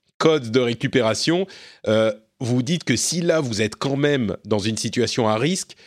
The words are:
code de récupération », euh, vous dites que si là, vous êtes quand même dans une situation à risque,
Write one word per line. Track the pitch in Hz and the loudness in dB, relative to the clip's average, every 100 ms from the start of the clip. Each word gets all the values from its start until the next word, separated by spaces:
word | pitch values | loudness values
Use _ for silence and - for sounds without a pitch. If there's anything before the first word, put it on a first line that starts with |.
| _ - | _ 0
code | 160 156 117 | 2 2 2
de | 123 | 0
récupération », | 120 113 131 127 110 107 - 175 190 - - - 107 | 0 -2 0 2 2 0 0 0 -2 -8 -20 -8 0
euh, | 110 110 107 _ - | 2 2 -2 _ -8
vous | 117 123 | -2 0
dites | 123 170 | 0 -2
que | - 117 | 0 -2
si | - 170 | 0 -2
là, | 170 160 | 0 0
vous | 131 104 | 0 -2
êtes | 107 - | -2 -2
quand | 143 139 | -4 0
même | 147 139 104 87 104 | 0 0 -2 -4 -2
dans | 107 | -2
une | 104 110 | -2 -4
situation | 113 123 113 - 110 | -4 -2 0 2 0
à | 110 | 2
risque, | 147 190 - - | 0 -2 -6 -16